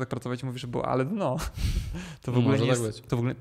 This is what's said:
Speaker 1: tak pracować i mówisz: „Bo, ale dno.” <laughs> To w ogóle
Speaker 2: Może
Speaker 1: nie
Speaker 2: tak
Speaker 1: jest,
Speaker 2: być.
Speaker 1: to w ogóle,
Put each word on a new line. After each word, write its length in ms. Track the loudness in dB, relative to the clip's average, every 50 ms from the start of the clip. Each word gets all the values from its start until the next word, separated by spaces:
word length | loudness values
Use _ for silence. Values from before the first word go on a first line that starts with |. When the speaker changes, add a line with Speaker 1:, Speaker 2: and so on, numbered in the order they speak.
Speaker 1:
tak 80 | -4 -4
pracować 340 | -4 -4 -4 -4 -4 -4
i 40 | -4
mówisz: 200 | -6 -6 -6 -6
„Bo, 220 | -4 -4 -2 0 0
ale 160 | 2 2 0
dno.” 320 | 0 0 -2 0 0 0 -2 -4 -4 -2 0 0 2 2
<laughs> 460 | 0 -2 -4 -6 -8 -8 -10 -12 -10
To 100 | -4 0
w 60 | 4 4
ogóle 140 | 6 6
Speaker 2:
Może 120 | 6 6 4
Speaker 1:
nie 60 | 4
Speaker 2:
tak 80 | 4 2
Speaker 1:
jest, 180 | 2 0 -4 -6
Speaker 2:
być. 80 | -6 -4
Speaker 1:
to 60 | -2
w 20 | 0
ogóle, 160 | 0 0 -2 -4